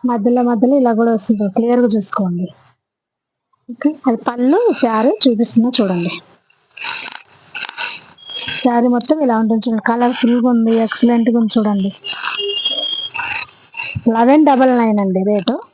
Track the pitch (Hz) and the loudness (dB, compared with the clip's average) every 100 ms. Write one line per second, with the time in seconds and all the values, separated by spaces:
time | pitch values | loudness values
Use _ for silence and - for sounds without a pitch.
0 | 247 240 214 247 240 233 247 277 247 220 | 0 0 2 2 2 2 2 4 2 2
1 | 233 226 - 214 202 196 233 247 240 214 | 2 0 0 0 0 -2 0 2 2 0
2 | 196 - 185 175 185 - _ _ _ _ | -2 -4 -2 -4 -6 -10 _ _ _ _
3 | _ _ _ _ _ _ - 240 294 311 | _ _ _ _ _ _ -20 -4 -4 -2
4 | 262 226 - 240 247 359 480 320 233 220 | -2 -2 -4 0 2 4 2 2 0 2
5 | 240 427 269 220 233 233 233 254 196 175 | 2 4 2 2 2 2 2 0 0 0
6 | 170 - _ _ _ _ _ - - - | -4 -8 _ _ _ _ _ -8 -8 -6
7 | - - - - - - - - - - | -8 -8 -16 -20 -16 -10 -8 -8 -8 -10
8 | - - - - - - 247 240 240 240 | -16 -20 -12 -8 -6 -2 0 2 2 0
9 | - 311 269 226 220 226 240 220 - 233 | 0 0 0 0 0 0 0 -2 -2 0
10 | 240 247 233 240 247 233 226 226 220 - | 0 0 0 2 2 2 2 2 0 2
11 | 233 233 233 233 220 226 214 202 196 - | 2 4 2 2 2 0 0 0 -2 -6
12 | - - - - 403 403 - - - - | -8 -6 -6 -6 -6 -4 -4 -4 -6 -6
13 | - - - - - - - - - - | -8 -6 -6 -6 -8 -16 -16 -12 -8 -2
14 | - 226 240 302 302 262 262 247 226 208 | 0 2 4 6 4 4 4 4 2 0
15 | 196 185 196 208 185 294 466 | 0 0 0 0 -2 -6 -10